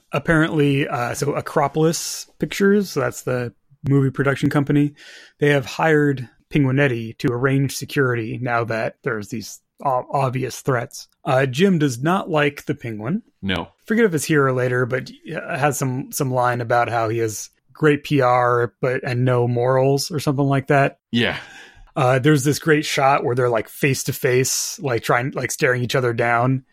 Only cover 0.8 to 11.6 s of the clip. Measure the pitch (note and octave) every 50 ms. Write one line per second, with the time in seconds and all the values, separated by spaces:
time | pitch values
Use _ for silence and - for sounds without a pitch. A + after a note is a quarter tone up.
0.8 | D3+ - D3+ A#2+ A#2+ A#2+ - - - C#3 - - - - - D#3+ C#3+ C#3 - D#3
1.8 | D#3 E3 E3 - - - - - - - _ - E3+ D3+ - - G3+ G3 G3+ G#3
2.8 | G3 - - C#3+ B2 B2 - - - C3+ B2+ B2 B2 A#2+ - _ _ _ _ _
3.8 | - C3+ C#3 C#3 C3+ C3+ C3+ - C3 C#3 C3+ - D3+ C#3 - D3 C#3 - D3 C#3+
4.8 | D3 C#3+ - - - - - - - - _ - D3 C#3+ C#3+ C#3+ A2+ - - -
5.8 | E3 D#3+ D#3 D3+ D3 C#3+ C#3 C3 A#2+ - _ _ _ - - D3+ C3+ C3 B2+ C3+
6.8 | C#3+ C3+ A#2+ A#2 A2+ A2 - - - C3+ A#2+ A#2+ C3+ C3+ C3+ C3+ C#3 B2+ - -
7.8 | C3 - - D3 C3+ B2+ A#2+ A#2 A2 A#2 B2+ A#2 B2+ B2 A#2+ A#2 A#2 A2+ A2+ A2
8.8 | A#2+ C#3 - _ - C#3 A2+ G#2+ G#2 - - A2 G2 - - - _ _ _ -
9.8 | - C#3+ B2+ B2+ B2 - - C#3+ C3+ B2+ B2 C3 C3 A#2+ - - - C#3+ C3 A#2+
10.8 | B2 - - - - _ _ _ - - C3 C3 C#3 C3 A#2+ C#3+